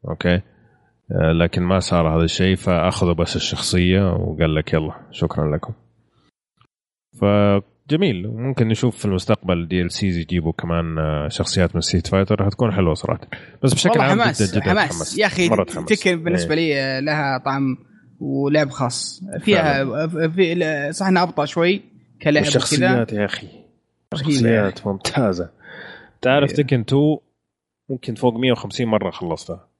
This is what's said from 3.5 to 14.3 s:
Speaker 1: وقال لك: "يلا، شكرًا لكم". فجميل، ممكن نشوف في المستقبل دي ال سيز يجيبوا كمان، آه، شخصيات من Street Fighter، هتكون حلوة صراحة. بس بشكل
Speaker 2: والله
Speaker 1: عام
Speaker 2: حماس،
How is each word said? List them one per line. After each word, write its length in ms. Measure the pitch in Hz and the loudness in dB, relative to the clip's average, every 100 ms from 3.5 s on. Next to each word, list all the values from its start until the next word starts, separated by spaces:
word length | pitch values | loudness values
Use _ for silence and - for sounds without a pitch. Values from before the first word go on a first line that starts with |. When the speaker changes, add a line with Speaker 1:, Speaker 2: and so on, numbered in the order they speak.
| - - 90 90 92 98 | -6 -2 0 2 2 2
Speaker 1:
وقال 420 | 90 87 78 80 | 0 -4 0 0
لك: 180 | 78 78 | 0 0
"يلا، 280 | 80 78 - - | -2 -2 -8 -18
شكرًا 460 | - 82 - 76 73 | -4 -4 -2 -2 -2
لكم". 160 | - 113 _ _ _ _ _ _ _ _ _ _ _ _ _ - | -6 -14 _ _ _ _ _ _ _ _ _ _ _ _ _ -2
فجميل، 1080 | 101 104 101 101 - _ _ 156 190 95 101 | 2 4 4 2 0 _ _ 0 2 0 -4
ممكن 400 | 113 127 127 113 | -6 -6 0 0
نشوف 280 | 110 127 - | 2 0 0
في 60 | |
المستقبل 640 | 104 92 - 110 90 87 85 | -2 -2 0 -2 0 -2 0
دي 120 | 90 | 0
ال 100 | 87 | -2
سيز 260 | - 101 87 | -2 0 0
يجيبوا 340 | 78 90 80 | 0 -2 0
كمان، 460 | 78 85 85 85 80 | -4 -2 -2 -2 -2
آه، 300 | 76 76 73 | -2 -2 -4
شخصيات 460 | - - - 87 | -4 -2 0 0
من 60 | 87 | 0
Street 260 | - 90 - | 0 -2 0
Fighter، 420 | 95 98 104 98 | 0 2 2 0
هتكون 240 | - 117 | 0 0
حلوة 220 | 92 90 | 2 0
صراحة. 260 | 76 - - - - - - | 0 -4 -6 -8 -18 -18 -2
بس 120 | - | 0
بشكل 160 | 117 180 | 2 2
Speaker 2:
والله 140 | - | 2
Speaker 1:
عام 160 | - 202 | 2 2
Speaker 2:
حماس، 220 | 220 | 2